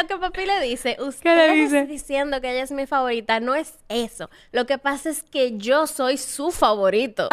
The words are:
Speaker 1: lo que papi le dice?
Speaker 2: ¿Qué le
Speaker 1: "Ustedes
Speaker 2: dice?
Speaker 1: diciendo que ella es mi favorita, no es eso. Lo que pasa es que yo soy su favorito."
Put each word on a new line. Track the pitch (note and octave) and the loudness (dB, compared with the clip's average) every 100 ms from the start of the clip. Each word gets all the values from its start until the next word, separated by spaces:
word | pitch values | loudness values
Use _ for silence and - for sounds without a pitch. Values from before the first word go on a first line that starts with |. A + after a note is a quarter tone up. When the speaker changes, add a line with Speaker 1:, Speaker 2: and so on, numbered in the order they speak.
Speaker 1:
lo | E4+ | 0
que | F#4+ | -2
papi | F4+ F#4 F#4+ | -6 -4 -2
le | G4 | -2
dice? | C4 B3 B3 - | -2 -2 -4 -4
Speaker 2:
¿Qué | |
le | C#4 | -6
Speaker 1:
"Ustedes | C4 E4+ E4+ D#4+ D#4 D4 | -2 4 6 6 6 4
Speaker 2:
dice? | C#4+ C#4+ | 2 0
Speaker 1:
diciendo | D4 - C#4 C#4+ C4+ | -6 -4 -2 -2 -2
que | B3+ | -4
ella | B3+ | -4
es | C4+ | -4
mi | C#4 C4+ | -6 -2
favorita, | C#4 B3+ A#3 G#3+ A3+ | 0 0 -2 0 -2
no | A#3+ | 0
es | C#4+ D#4 - - | -2 -4 -12 -8
eso. | A3+ G#3 - D#3+ - _ | -6 -6 -8 -16 -18 _
Lo | A#3+ B3 | -4 -2
que | C4+ | -2
pasa | C#4 C#4 D#4+ | -2 -4 -4
es | D4 | -6
que | - C#4+ B3 G#3+ | -6 0 0 0
yo | G#3 C#4+ D4+ | 2 2 2
soy | - B3+ C#4 | 0 -2 -2
su | - - D#4 | -4 -6 -4
favorito." | - A3+ G#3 G3 G#3 B3+ - D3+ | 2 2 4 2 2 0 -2 0